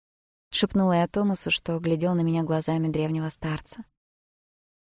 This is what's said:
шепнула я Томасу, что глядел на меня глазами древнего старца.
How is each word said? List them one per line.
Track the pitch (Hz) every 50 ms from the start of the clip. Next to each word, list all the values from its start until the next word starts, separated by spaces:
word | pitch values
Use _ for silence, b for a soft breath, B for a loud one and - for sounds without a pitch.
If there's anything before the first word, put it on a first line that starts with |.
| _ _ _ _ _ _ _ _ _ _
шепнула | - - 208 - - 196 190 185 175
я | 170 170
Томасу, | - - 202 208 202 190 - - 165
что | - - - - 165 165
глядел | 175 165 165 156 170 180 180
на | 170
меня | 165 165 165 165 160
глазами | 151 160 160 156 160 160 165 160 160
древнего | 156 156 156 156 160 160 160 156
старца. | - - - 156 156 - - - - 233 - _ _ _ _ _ _ _ _ _ _ _ _ _ _ _ _ _ _ _ _ _ _